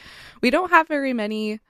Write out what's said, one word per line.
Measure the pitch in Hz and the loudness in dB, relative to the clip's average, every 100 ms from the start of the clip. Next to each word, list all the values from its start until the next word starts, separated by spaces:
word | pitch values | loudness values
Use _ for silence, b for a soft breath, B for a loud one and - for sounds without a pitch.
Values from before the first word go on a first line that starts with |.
| B B B B | B B B B
we | 240 | 0
don't | 294 370 | 0 2
have | 349 320 | 2 2
very | 294 269 | 0 -2
many | 240 208 214 214 220 | -2 -4 -4 -6 -8